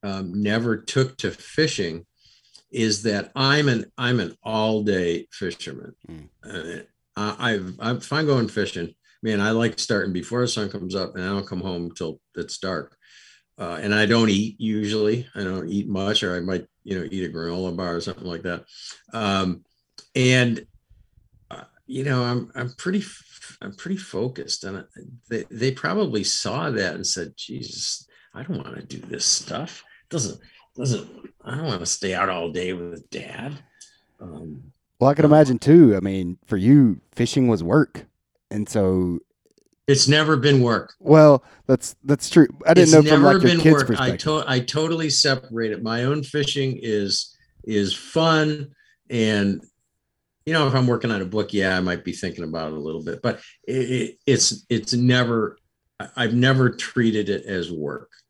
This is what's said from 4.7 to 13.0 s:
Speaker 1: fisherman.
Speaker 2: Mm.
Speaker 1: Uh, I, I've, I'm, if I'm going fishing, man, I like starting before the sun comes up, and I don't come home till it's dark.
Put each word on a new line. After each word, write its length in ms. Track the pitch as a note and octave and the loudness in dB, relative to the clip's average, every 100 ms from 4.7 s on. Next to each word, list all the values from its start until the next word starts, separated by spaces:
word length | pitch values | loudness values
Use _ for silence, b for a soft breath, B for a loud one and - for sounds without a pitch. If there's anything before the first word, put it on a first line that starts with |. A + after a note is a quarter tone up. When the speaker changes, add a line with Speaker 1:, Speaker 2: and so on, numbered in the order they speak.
| A2 G#2 F#2 F2 E2+ - | 0 0 0 0 -4 -8
Speaker 1:
fisherman. 640 | - F#2+ E2 - C2 - _ - | -10 -10 -10 -14 -16 -18 _ -20
Speaker 2:
Mm. 220 | D#2+ D2+ _ - | -20 -20 _ -16
Speaker 1:
Uh, 360 | F#2+ D#2+ E2 - _ _ - | -14 -12 -14 -18 _ _ -10
I, 380 | G#2 F#2+ B2 | -8 -6 -4
I've, 200 | G#2+ F#2 F2+ | -4 -6 -10
I'm, 180 | A2+ B2 | -8 -8
if 160 | - | -6
I'm 120 | C#3+ D#3 | -4 0
going 200 | C3+ A2 | 0 0
fishing, 460 | - G2 F2+ E2+ _ _ _ | -4 -6 -6 -12 _ _ _
man, 180 | A2+ G#2 | -4 -2
I 100 | G#2 | 0
like 280 | A2+ A#2 - | 0 -2 -4
starting 340 | - G#2+ F#2 | -4 -2 -2
before 280 | F2+ F2 A#2+ | -6 -6 -4
the 60 | B2 | -2
sun 220 | - G2+ | -2 -6
comes 260 | G2+ F#2 F#2+ | -8 -8 -6
up, 200 | F2+ G2 | -8 -8
and 80 | |
I 60 | F#2 | -6
don't 180 | G2+ G2 | -6 -6
come 140 | F#2 | -8
home 300 | F#2 F2 F2 - | -8 -8 -8 -8
till 240 | D#2+ D#2 _ - | -10 -10 _ -12
it's 220 | E2+ - | -12 -10
dark. 360 | F#2+ E2+ C2 _ | -8 -8 -10 _